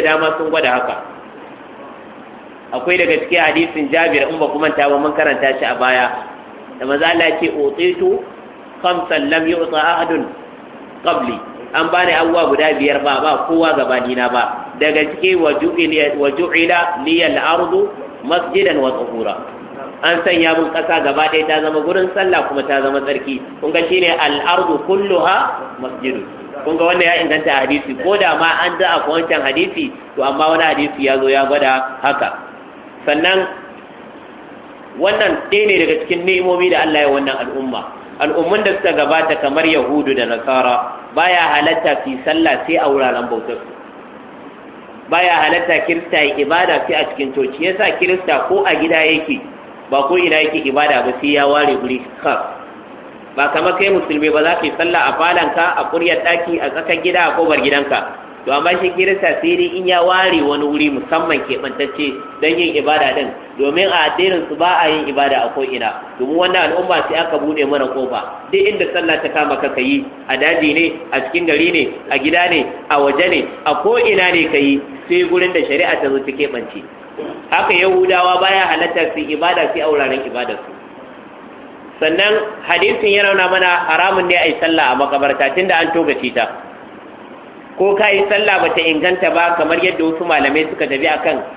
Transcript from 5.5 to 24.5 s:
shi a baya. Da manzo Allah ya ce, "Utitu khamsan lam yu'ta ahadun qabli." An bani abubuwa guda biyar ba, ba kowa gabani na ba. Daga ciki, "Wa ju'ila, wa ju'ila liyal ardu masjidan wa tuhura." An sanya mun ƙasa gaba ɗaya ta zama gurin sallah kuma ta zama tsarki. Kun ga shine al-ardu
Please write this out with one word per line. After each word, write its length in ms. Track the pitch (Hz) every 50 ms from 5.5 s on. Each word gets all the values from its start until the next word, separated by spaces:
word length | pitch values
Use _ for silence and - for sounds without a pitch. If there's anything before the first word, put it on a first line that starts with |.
| 135
shi 80 | 127 -
a 120 | 113 120 120
baya. 280 | 123 127 127 123 123 120 - - - - - - - - - - - - - -
Da 40 | 127
manzo 200 | 131 143 143 160 165
Allah 240 | 175 165 165 160
ya 80 | 160 -
ce, 80 | 165 156 -
"Utitu 640 | 151 143 139 - - 175 180 180 - 185 185 202 - - - - - - - - - - - - - -
khamsan 480 | 180 180 170 - - 165 151 143 143
lam 160 | 156 165 160 165
yu'ta 320 | 175 170 165 156 156 151
ahadun 480 | 151 170 170 160 170 165 165 143 120 - - - - - - - - - - - - - - - - 160
qabli." 320 | 160 - - 120 113 98 - - - - - -
An 160 | - 156 165 165
bani 200 | 175 175 180 175
abubuwa 400 | 160 160 165 165 165 170 160 139
guda 240 | 139 143 151 156 147
biyar 240 | 139 139 143 143 143 139
ba, 200 | 143 135 131 151
ba 240 | 156 143 - - -
kowa 240 | 165 165 165 160
gabani 440 | 156 139 127 120 127 123 123 123 127
na 120 | 127 123 120
ba. 160 | 123 120 113 - - - - - - - 147
Daga 160 | 156 151 156 151 151 -
ciki, 200 | - 180 190 185 175
"Wa 160 | 165 147 147 147 156
ju'ila, 520 | 175 165 170 165 156 160 156 147 147 143 143
wa 80 | 143 143 139
ju'ila 440 | 156 175 165 151 160 165 170 175 170 170 175 - 139 135 156
liyal 300 | 165 170 170 156 143 139
ardu 480 | 120 151 170 175 175 165 180 190 208 196 - - - - - - - 131
masjidan 520 | 165 175 175 - 180 190 196 180 156 147 131
wa 80 | 131 127 123
tuhura." 360 | 120 117 117 113 110 104 92 - - - - - - - - - - - - - -
An 180 | 165 170 165 170 196
sanya 240 | 175 165 165 165 160 165
mun 100 | 160 151 156
ƙasa 260 | 165 156 160 165 160 143 143
gaba 160 | 135 151 156 156
ɗaya 160 | 160 156 156 156
ta 140 | 156 151 156
zama 160 | 156 156 156
gurin 300 | 147 165 190 190 185 185 -
sallah 340 | 202 190 185 175 156 143 -
kuma 120 | 139 139 135 147
ta 160 | 139 139 135
zama 160 | 139 139 139
tsarki. 380 | 139 143 143 135 135 139 135 123 - - - - 156
Kun 80 | 151
ga 100 | 160 170 170 165
shine 240 | 180 185 180 170
al-ardu 720 | 160 - 156 147 143 143 - 165